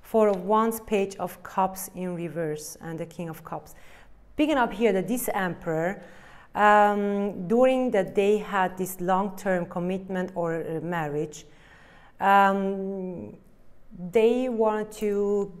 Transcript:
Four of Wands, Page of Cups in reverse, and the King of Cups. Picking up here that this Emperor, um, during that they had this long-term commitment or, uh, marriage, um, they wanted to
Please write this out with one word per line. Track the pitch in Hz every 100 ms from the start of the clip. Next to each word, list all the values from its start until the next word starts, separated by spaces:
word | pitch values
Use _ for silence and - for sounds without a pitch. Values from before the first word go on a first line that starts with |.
Four | - 226 214
of | 196 185
Wands, | 214 226 226
Page | - 208 196 -
of | 180 -
Cups | - - 190 190 - 180
in | 180 175
reverse, | 170 151 156 151 151 -
and | 165 160
the | 165
King | - 165
of | 160
Cups. | - 156 - - - - - - - -
Picking | 302 285
up | 233
here | 196 226
that | 190 170
this | 247 -
Emperor, | 202 185 165 170 160 170 202 - - - - - 175
um, | 208 208 208 208 202 202 202 185 175
during | 233 262 262 254
that | 202 185 208
they | 202 214
had | 208 196 185 185
this | 180 -
long-term | 180 185 202 190 202 180 175
commitment | 180 175 185 190 190 180 180
or, | 170 165
uh, | 160 160
marriage, | 160 175 151 147 156 - - - - - - - - -
um, | 190 196 196 196 196 196 190 196 185 180 104 - - - - - - 185 180
they | 226 226 247 254
wanted | 226 220 214 214
to | - 208 202 202 202 202 -